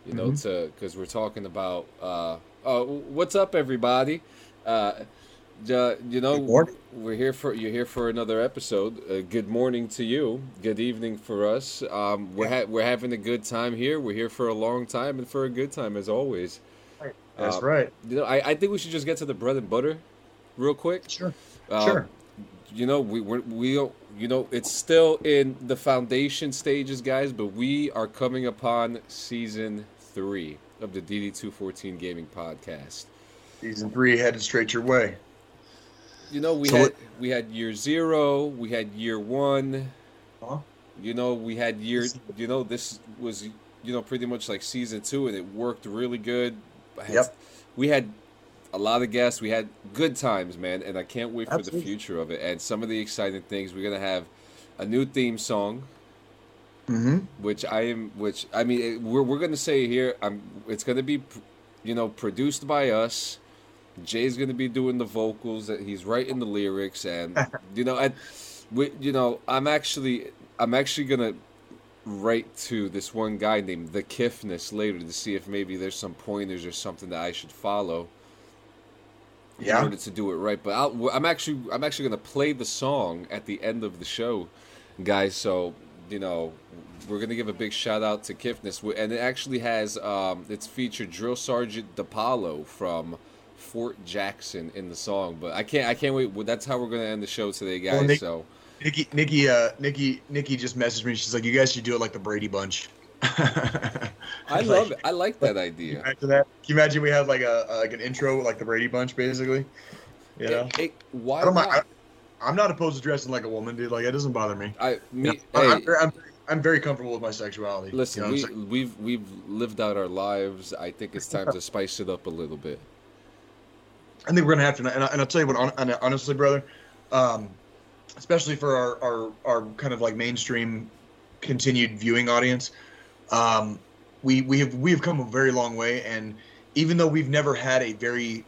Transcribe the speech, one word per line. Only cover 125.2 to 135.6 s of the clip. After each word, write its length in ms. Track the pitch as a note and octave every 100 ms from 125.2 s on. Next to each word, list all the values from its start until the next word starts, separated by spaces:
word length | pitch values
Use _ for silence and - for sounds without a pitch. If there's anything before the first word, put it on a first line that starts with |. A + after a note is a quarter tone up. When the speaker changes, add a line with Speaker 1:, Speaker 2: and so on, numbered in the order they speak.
Speaker 2:
I'll 60 | C3
tell 140 | E3+
you 60 | C#3+
what, 100 | A#2+
hon-, 160 | C3+ C3+
and 180 | B2+ A#2+
honestly, 320 | B2+ C3+ C#3+
brother, 280 | C#3 C#3+ C#3+ C#3 - - - -
um, 360 | C3 B2+ A2 G#2 F#2 - - - - - -
especially 400 | - E3+ D3+ D3
for 180 | D3 C3
our, 260 | B2 A#2+
our, 300 | B2+ A#2 A2 G#2+
our 180 | - A#2 A2 G#2+
kind 160 | C#3
of, 80 | A#2+
like, 160 | A2+ A2
mainstream 760 | A#2 A#2+ - A#2+ A#2 A2 A2+ - - - - -
continued 520 | - B2+ C3+ B2 A#2 G#2
viewing 300 | A2+ A#2 A#2+
audience, 420 | A#2+ B2 B2 B2 - - - - - -
um, 480 | A#2 A#2 A2 G#2+ G#2 - - - -
we, 180 | C3 C3
we 160 | C3 C#3
have, 140 | C3+ B2+
we 140 | D3+
have 120 | D#3+
come 180 | F3 D#3
a 40 |
very 260 | A#2 B2+ C3+
long 260 | B2